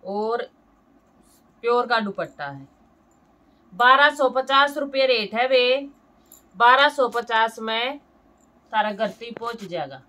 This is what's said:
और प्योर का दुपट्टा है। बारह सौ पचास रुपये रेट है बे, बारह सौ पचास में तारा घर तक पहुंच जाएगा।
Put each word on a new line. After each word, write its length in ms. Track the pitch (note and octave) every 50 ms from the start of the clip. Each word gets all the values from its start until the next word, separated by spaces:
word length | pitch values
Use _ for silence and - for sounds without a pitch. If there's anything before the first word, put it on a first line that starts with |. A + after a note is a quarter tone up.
| -
और 400 | F#3 G3 G3+ G#3+ A3 A#3 A#3+ A#3+ - _ _ _ _ _ _ _ _ _ _ _ _ _ _ _ _ _ _ _ _ _ _ -
प्योर 240 | A#3 A#3+ B3 A#3+
का 120 | A#3 A3 A3+
दुपट्टा 460 | G#3+ G3+ F#3+ - E3+ - - _ D3
है। 200 | C#3+ C#3 C#3 C3+ C#3 _ _ _ _ _ _ _ _ _ _ _ _ _ _ _ _ _ _ _ _ -
बारह 380 | F3+ A#3+ B3 C4 C4+ C#4+ D4
सौ 180 | C#4+ C#4+ C#4+ C4
पचास 460 | - C4 C4 C4+ C4+ C4+ C#4+ C#4+ C#4 D4+
रुपये 280 | C#4 C#4 C#4 C4+ C4+
रेट 280 | C4 B3+ A3+ G#3 F#3+ G#3
है 120 | A3+ B3 C4
बे, 400 | C4+ B3+ B3 B3 B3+ C#4 C#4 C#4 - _ _ _ _ _ _ _ - _ _ _ _
बारह 320 | F#3 A#3 A#3+ B3+ C4 C#4 D4
सौ 200 | C#4+ C#4+ C4 A#3
पचास 480 | A3+ A#3+ A#3 A#3 A#3 A3 A3+ A3+ A3 -
में 400 | A3 A3 A3 A3+ A#3 B3+ C#4+ C#4+ _ _ _ _ _ _ _ _ _ _ _ _ _ _ -
तारा 200 | A3 G#3 G#3+ G3+
घर 160 | G3 A3 G3+
तक 280 | - - A#3 A#3 A3+ -
पहुंच 240 | A3+ A#3 A3+ - G3+
जाएगा। 380 | F3+ E3+ E3 D3+ C3+ C3+ C3 C3